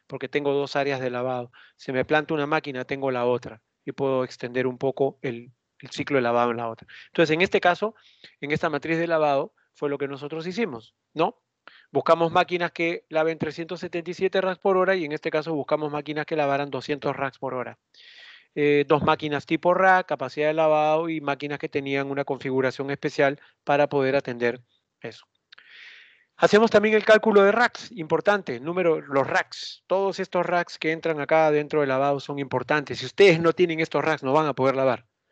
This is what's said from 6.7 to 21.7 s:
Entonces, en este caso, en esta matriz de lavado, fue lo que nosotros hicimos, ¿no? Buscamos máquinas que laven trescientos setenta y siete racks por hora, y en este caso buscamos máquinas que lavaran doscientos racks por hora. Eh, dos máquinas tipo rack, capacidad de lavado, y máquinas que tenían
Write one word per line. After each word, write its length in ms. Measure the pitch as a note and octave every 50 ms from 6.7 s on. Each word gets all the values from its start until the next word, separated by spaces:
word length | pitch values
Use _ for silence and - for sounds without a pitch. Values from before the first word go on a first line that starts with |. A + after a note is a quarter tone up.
| A2+ - - - - - -
Entonces, 280 | _ - - E3+ D3 D#3
en 80 | D#3+
este 200 | F3+ G3 - G3+
caso, 340 | - F3+ F3 - - G#3+ A3 _ _ _ _ _ _ - _ -
en 100 | - C#3+
esta 180 | D3+ D#3 - E3+
matriz 280 | D3 C#3+ - D#3 E3 E3
de 100 | E3+ E3+
lavado, 460 | E3 D#3+ D#3 D3 C#3+ C3+ D3+ G#3 _ _ _ _ _
fue 160 | - D#3+ D3
lo 80 | C#3+ C#3
que 120 | C#3+ C#3
nosotros 360 | C#3 C3+ C#3 D3 D3+ D#3+ D#3+ F3
hicimos, 480 | F#3 G3+ A#3 F#3+ C3 A2+ A2 _ _ _ _ _ -
¿no? 280 | D3+ D#3+ G3 - _ _ _ _ _ - - _ - _ _ -
Buscamos 360 | C#3 - - E3 E3 E3+ E3
máquinas 440 | E3 F#3 F3+ F3 F3 F3 F3 E3+ -
que 320 | - E3+ E3 F3 - - -
laven 300 | D3+ D#3 D#3 D#3+ E3 D#3
trescientos 420 | - D#3 D3 - E3+ D#3+ F3+ E3
setenta 320 | F3+ F3 - F3 E3 E3+
y 20 | F3
siete 280 | - F#3 F#3+ - F#3+
racks 180 | F#3 F#3+ F#3 -
por 160 | - G3 F#3+
hora, 180 | F#3 F#3 F3+ F#3+
y 120 | F#3 E3
en 80 | C#3+ D3+
este 180 | D3+ - E3
caso 240 | D#3 D#3 D3+ D#3 E3
buscamos 340 | D3 C3+ - D#3 D3+ D3+ D3+
máquinas 360 | C#3+ D3 D3 - D3+ D3+ D3+
que 100 | - E3
lavaran 340 | D#3 D3 C#3 C#3 C#3 C#3+ C#3+
doscientos 460 | C3+ B2+ B2 - D3 C#3 - C#3+ C3+
racks 220 | B2 C#3 C3+ - -
por 160 | - C3+ C3
hora. 240 | B2+ A#2+ A2+ A#2+ _ _ _ _ - - - - - - - - - _ _ -
Eh, 300 | - D3 D3 D3 D3 C#3+
dos 160 | C#3+ D#3+ D3
máquinas 440 | D3 D#3 D#3 D#3 - D3+ D3 C#3 -
tipo 280 | - E3 D#3 - F3 F3+
rack, 340 | F3+ F#3+ F#3+ F#3 F#3 F3+ -
capacidad 400 | D3+ C#3 D3 B2+ - D3+ D3 D3+
de 60 | D#3
lavado, 520 | D#3+ D#3+ D#3 D3+ D3+ D3+ D3+ D#3 D#3 E3 E3+
y 140 | D#3+ D#3
máquinas 360 | C#3+ C#3+ C#3 C3+ C#3+ C#3+ D3 C#3
que 120 | -
tenían 420 | D#3